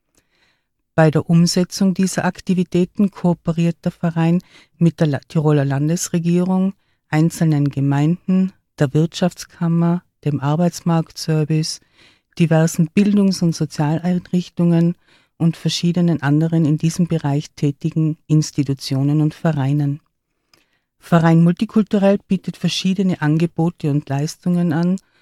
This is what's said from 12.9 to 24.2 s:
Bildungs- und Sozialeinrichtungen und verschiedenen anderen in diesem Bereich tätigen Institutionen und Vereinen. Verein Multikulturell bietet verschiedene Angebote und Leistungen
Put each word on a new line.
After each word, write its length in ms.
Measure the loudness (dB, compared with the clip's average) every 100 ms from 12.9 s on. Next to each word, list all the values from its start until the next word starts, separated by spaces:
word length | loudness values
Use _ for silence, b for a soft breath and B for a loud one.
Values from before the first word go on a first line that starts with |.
Bildungs- 480 | 2 2 2 2 0
und 160 | -2 -2
Sozialeinrichtungen 1400 | -6 -2 -2 -2 -2 -4 -2 -4 -4 -2 2 2 2 -2 b b b -2
und 180 | -2 0
verschiedenen 640 | -4 -2 -2 0 0 0
anderen 460 | 0 0 2 2 2
in 100 | 2
diesem 300 | -2 -2 -2
Bereich 440 | -2 -2 -4 -4
tätigen 640 | -4 -4 -2 -4 -2 -2 -2 0
Institutionen 960 | 0 0 -4 -4 -4 -4 -2 0 2
und 100 | 0
Vereinen. 680 | -2 -4 -2 -2 0 -2 -6 _ _ _ _ _ _ _ _ _ _
Verein 440 | 0 2 4 4
Multikulturell 760 | 4 2 -2 -2 0 0 2 0 -2
bietet 300 | -6 -6 -6
verschiedene 640 | -6 -4 -4 -2 -2 0
Angebote 680 | 0 0 0 -2 -4 -2 -2
und 160 | -2 -4
Leistungen 640 | -6